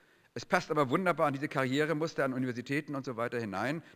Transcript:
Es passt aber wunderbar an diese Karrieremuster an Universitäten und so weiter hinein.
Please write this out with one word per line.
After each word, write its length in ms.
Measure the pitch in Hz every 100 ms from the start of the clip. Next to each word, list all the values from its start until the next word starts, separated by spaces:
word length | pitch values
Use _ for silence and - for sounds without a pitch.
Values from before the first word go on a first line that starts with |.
| _ _ _ -
Es 100 | -
passt 260 | 180 -
aber 180 | 151 131
wunderbar 380 | 165 180 160 151
an 60 |
diese 140 | 135 147
Karrieremuster 760 | 147 131 139 151 156 160 -
an 100 | 135
Universitäten 640 | 127 127 120 120 143 147 139
und 100 | 131
so 120 | 113
weiter 220 | 120 120
hinein. 440 | 113 95 120 165 -